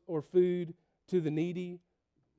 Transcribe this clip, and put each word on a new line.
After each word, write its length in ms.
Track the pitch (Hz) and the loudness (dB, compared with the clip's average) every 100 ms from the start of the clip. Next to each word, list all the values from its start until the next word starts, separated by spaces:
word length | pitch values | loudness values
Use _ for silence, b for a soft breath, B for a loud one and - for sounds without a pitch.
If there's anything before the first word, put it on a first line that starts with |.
| - | -6
or 160 | 165 | -6
food 520 | 147 180 180 180 170 170 _ _ _ | 0 4 4 2 -4 -10 _ _ _
to 120 | 185 | 0
the 100 | 156 | 0
needy, 500 | 151 175 175 180 180 _ _ _ _ _ | 0 -2 -4 -8 -10 _ _ _ _ _